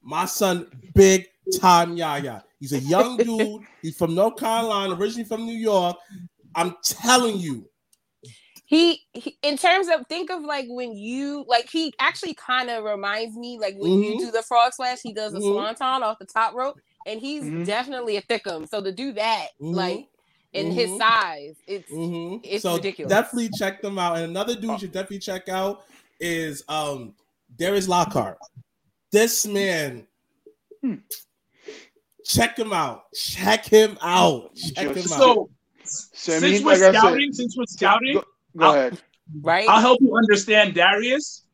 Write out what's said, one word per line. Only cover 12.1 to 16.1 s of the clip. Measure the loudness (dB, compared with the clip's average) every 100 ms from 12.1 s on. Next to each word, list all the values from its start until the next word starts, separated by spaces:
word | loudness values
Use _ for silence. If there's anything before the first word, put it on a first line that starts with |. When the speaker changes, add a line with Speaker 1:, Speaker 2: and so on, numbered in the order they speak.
| -2 -10 -10 -4
Speaker 2:
kinda | -2 -2 -6
reminds | -6 -6 -4 -6 -8 -12
me, | -14 -8
like, | -8 -4
when | 0 2
you | 2 -4
Speaker 1:
Mm-hmm. | -4
Speaker 2:
do |
the | -4
frog | 0 2 2
splash, | 0 -6 -6
he | -10
does | -10 -8
a | -4
Speaker 1:
Mm-hmm. | -2
Speaker 2:
swanton | -2 -4 -6 -4 -2
off | -4